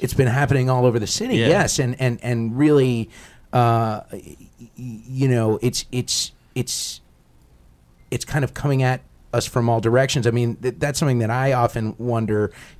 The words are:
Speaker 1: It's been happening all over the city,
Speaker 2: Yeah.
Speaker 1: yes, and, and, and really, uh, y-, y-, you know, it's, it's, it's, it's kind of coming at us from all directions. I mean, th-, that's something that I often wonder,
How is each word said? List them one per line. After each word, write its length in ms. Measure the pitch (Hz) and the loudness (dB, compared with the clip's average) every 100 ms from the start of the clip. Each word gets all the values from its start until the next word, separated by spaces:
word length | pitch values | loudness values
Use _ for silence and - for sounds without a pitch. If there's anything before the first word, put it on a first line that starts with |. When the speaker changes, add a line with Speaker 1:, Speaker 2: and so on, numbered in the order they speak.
Speaker 1:
It's 100 | 127 | -2
been 140 | - 131 | 0 2
happening 420 | 123 143 139 127 | 2 2 2 2
all 160 | 131 127 | 2 4
over 140 | 117 | 2
the 80 | 101 | -2
city, 300 | - 240 185 | -4 0 2
Speaker 2:
Yeah. 100 | 117 | 4
Speaker 1:
yes, 320 | 175 147 - | 2 2 0
and, 160 | 123 127 | -2 -2
and, 180 | 127 117 | -2 -2
and 360 | 120 117 113 120 | -4 -2 -2 2
really, 520 | 151 147 131 120 110 - - - - | 4 6 4 0 -4 -10 -20 -20 -4
uh, 480 | 123 117 117 113 107 - | 2 4 2 0 -4 -10
y-, 240 | 101 - - - - | -16 -16 -20 -20 -20
y-, 80 | 117 - | -20 -14
you 520 | 123 110 113 131 135 | -14 -12 -10 -2 2
know, 280 | 120 110 110 | 2 2 0
it's, 240 | 120 - - | 0 -2 -6
it's, 400 | 123 - - - - _ | -6 -4 -4 -6 -10 _
it's, 460 | 131 123 - - - _ _ _ _ _ _ - _ _ _ _ | -8 -6 -8 -10 -12 _ _ _ _ _ _ -20 _ _ _ _
it's 140 | 120 - | -10 -4
kind 180 | 151 | -4
of 100 | 127 | -4
coming 300 | - 147 135 | -2 -2 0
at 160 | 131 127 - _ - | 0 -2 -6 _ -6
us 140 | 120 - | -4 -2
from 220 | 127 117 | 0 0
all 100 | 113 | 2
directions. 480 | 110 120 135 139 117 | 2 2 2 2 0
I 40 | |
mean, 260 | 120 120 113 | 2 0 -2
th-, 180 | 123 - | -6 -4
that's 200 | 143 139 | -4 0
something 200 | 147 123 | 0 2
that 120 | 110 | 0
I 220 | 123 135 | 0 0
often 420 | 123 120 120 110 - | 2 0 0 -6 -4
wonder, 540 | 120 117 110 104 107 - - - | -2 -2 0 0 -2 -4 -20 -10